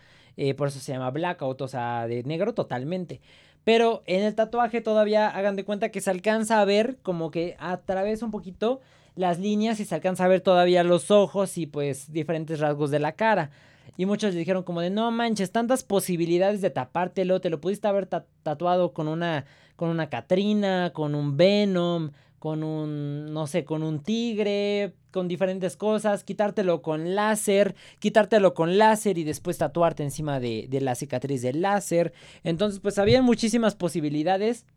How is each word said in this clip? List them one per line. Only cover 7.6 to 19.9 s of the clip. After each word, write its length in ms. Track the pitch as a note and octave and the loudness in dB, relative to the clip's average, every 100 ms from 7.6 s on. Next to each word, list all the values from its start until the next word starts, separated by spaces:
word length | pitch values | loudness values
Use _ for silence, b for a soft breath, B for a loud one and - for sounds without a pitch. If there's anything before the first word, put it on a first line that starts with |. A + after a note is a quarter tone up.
| E3 F3+ | -8 -6
través 440 | - F#3+ G3+ G#3+ | -4 -2 -2 -2
un 80 | A3+ | -6
poquito 500 | G#3 F3 F3+ G#3+ C4 b b b - | -8 -10 -4 -2 -2 b b b -2
las 220 | F3+ F3 | 0 0
líneas 420 | G3+ G#3 A3 G#3+ | 0 0 0 -2
y 60 | G3+ | -4
se 80 | |
alcanza 320 | D#3+ F#3 F#3 F#3 | -4 -2 2 4
a 20 | |
ver 140 | F#3 | 4
todavía 420 | F#3+ F3+ F3+ F3+ | 6 4 6 4
los 260 | F3 F3 - | 6 4 6
ojos 460 | G#3 G3 G3 F#3+ F3 | 4 4 0 -2 -4
y, 80 | D3 | -6
pues, 460 | D3 C#3+ C3+ - | -4 -4 -4 -6
diferentes 480 | D#3+ D3+ D#3+ D#3 D#3 | -6 -4 -4 -4 -2
rasgos 300 | D3+ D3 D3 | 0 0 0
de 100 | D3 | 0
la 120 | D3+ | -2
cara. 380 | - A3 G3 D3 b b b b - | 0 2 2 -2 b b b b -4
Y 100 | F#3+ | -2
muchos 260 | G#3 G#3+ | 0 -2
le 60 | F3 | -2
dijeron 240 | E3 F#3 | -2 -2
como 180 | F3+ E3+ | -2 -4
de, 100 | F3 | -2
"No 200 | G3+ A#3 | -2 -2
manches, 400 | A#3 A#3 G#3+ F#3 | 0 -2 -2 -2
tantas 320 | A#3 A#3 B3+ | -2 0 0
posibilidades 800 | - G3 F#3 E3+ E3+ F3 F#3+ G#3 | 2 0 0 -2 2 2 2 2
de 100 | F#3 | -2
tapártelo, 680 | C#3 B2+ E3+ F#3 F#3+ F#3 F#3 | -2 -4 -4 -4 -2 0 0
te 100 | F3+ | 0
lo 100 | D#3 | -2
pudiste 280 | F3 G#3 G#3 | -4 -2 0
haber 180 | G3+ F#3 | 0 -2
ta-, 200 | E3+ - _ | -6 -8 _
tatuado 480 | D#3+ D3 F3 F3+ F3 | -6 -2 0 2 2
con 160 | F3 D3+ | -2 -4
una, 360 | D#3+ E3+ D3+ E3 b b | -2 -2 -4 -6 b b
con 140 | - | -6
una 200 | E3 | -2